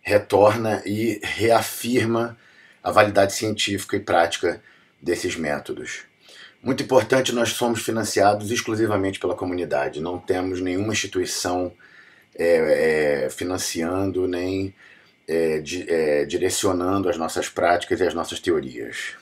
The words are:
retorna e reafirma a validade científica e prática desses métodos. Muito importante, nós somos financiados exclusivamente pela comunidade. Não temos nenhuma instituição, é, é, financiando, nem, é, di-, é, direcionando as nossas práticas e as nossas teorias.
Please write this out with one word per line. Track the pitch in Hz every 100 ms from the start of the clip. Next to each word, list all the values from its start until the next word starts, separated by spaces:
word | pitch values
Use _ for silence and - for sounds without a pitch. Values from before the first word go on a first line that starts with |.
retorna | - 101 - 98 104 113 110 98 92
e | 107 113 104
reafirma | - - 113 113 110 - 117 123 110 117 117 113 _ - - _
a | -
validade | 90 104 98 98
científica | - 107 104 - 98 - 101
e |
prática | - 87 85 - 87 85 - _ _ _
desses | 69 87 92 82
métodos. | 78 73 - - - - - _ - - - _
Muito | - 135
importante, | 135 127 110 131 123
nós | 120 117
somos | - 120 113
financiados | - 113 104 - 98 104 104
exclusivamente | 117 117 107 110 104 98 95
pela | 95 87
comunidade. | 92 90 82 67 73 73
Não | 82 90
temos | - 90 92 90
nenhuma | 92 90 107
instituição, | 107 98 - - - 92 90 90 - - - - - _
é, | - 85 82 - 71 80 78 76 71 67
é, |
financiando, | - 87 92 - 87 82 92 98 92 92
nem, | 90 92 95 98 - - - _ _ -
é, | 82 82 78
di-, | 76 90 -
é, | 82 80 73 73
direcionando | 82 90 - 101 90 87 98 92
as | 82
nossas | 82 87 90
práticas | - 87 87 - 87
e |
as | 90 82
nossas | 80 82
teorias. | - 80 67 60 58 58 - -